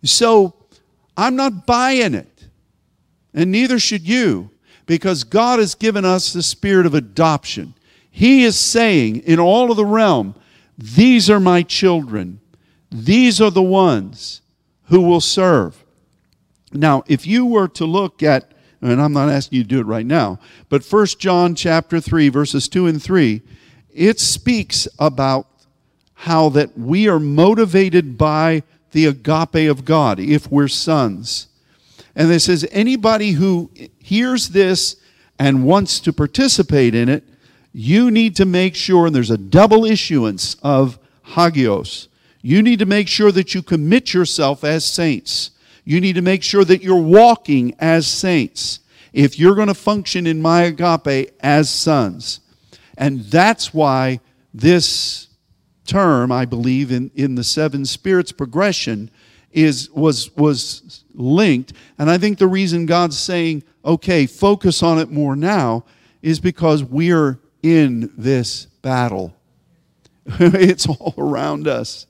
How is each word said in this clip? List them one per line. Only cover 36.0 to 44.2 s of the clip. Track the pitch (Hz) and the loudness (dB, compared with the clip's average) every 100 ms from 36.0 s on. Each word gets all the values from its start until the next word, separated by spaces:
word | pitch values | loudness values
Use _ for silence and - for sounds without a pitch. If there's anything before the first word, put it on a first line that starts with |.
to | - | -4
participate | - 147 - 269 - 175 147 123 113 | -2 -4 0 -2 0 0 2 2 2
in | 117 | 0
it, | 151 _ _ _ _ _ | -2 _ _ _ _ _
you | - 110 190 247 | -12 0 2 2
need | 220 226 180 | 2 0 0
to | 190 | 0
make | 180 185 170 | 2 -2 -4
sure," | - 180 170 | 0 2 4
and | 143 | 0
there's | 113 | 0
a | 110 | -2
double | 95 156 208 220 220 | 2 6 6 6 4
issuance | 214 - 151 113 95 - - | 0 0 -2 -2 -4 -10 -6
of | 139 135 135 123 _ _ - | 0 2 0 -2 _ _ -10
hagios, | - 170 156 123 98 - - - _ _ _ | 0 0 2 0 -2 -6 -14 -18 _ _ _
you | 117 175 | 0 2
need | 214 233 | 4 2
to | 196 | 0
make | 208 196 | 0 -2
sure | - 208 | 2 2
that | 185 185 | 2 -2
you | 185 | -6
commit | - 165 151 233 254 | -4 -2 2 0 0
yourself | 190 | -2